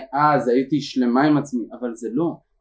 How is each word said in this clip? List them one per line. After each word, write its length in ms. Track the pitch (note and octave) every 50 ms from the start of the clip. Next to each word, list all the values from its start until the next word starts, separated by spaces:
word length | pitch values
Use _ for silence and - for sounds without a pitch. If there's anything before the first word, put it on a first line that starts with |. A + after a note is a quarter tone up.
| - - -
אז 340 | C#3+ D3+ D3+ D3 C3+ A#2+ B2+
הייתי 340 | A#2+ C3 C3 - D#3 C#3+
שלמה 420 | C#3+ - - C3 B2 A#2+ A#2+ C3 D3
עם 140 | D3+ D3+ C#3
עצמי", 260 | C#3 - B2+ A#2+ G#2+ - A2+ A2
אבל 160 | B2 A#2+ A2
זה 140 | - A#2 A2 A2+
לא. 200 | C#3+ E3+ E3 - - _ _ _ _